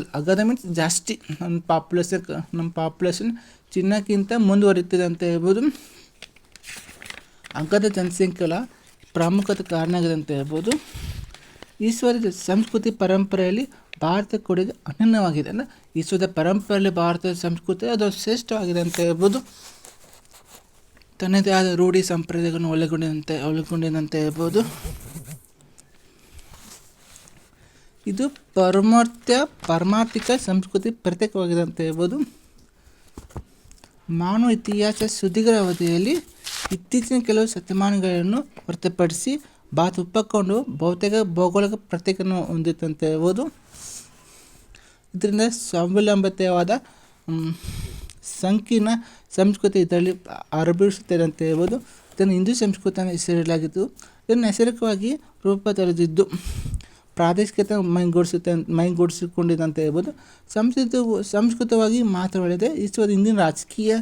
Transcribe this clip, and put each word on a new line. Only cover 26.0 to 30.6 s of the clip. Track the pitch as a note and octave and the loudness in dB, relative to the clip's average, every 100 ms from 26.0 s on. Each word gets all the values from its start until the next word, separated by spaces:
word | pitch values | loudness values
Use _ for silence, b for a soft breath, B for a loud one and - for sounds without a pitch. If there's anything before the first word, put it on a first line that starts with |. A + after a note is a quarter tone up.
| _ _ - - - - - - - _ - - - - _ b b b b b G#3 | _ _ -20 -20 -20 -20 -20 -20 -20 _ -20 -20 -20 -20 _ b b b b b -8
ಇದು | G3 C#4 | -4 -4
ಪಾರಮಾರ್ಥ್ಯ, | - _ F#3+ F#3 G3 G#3+ A#3 A#3 - - B3 D4+ - - | -6 _ 2 4 4 6 6 4 -2 0 2 0 -6 -2
ಪಾರಮಾರ್ಥಿಕ | E3 F3+ G#3+ A3+ A3 - B3+ | 0 2 2 0 -2 -2 -2
ಸಂಸ್ಕೃತಿ | - F#3+ | 0 -2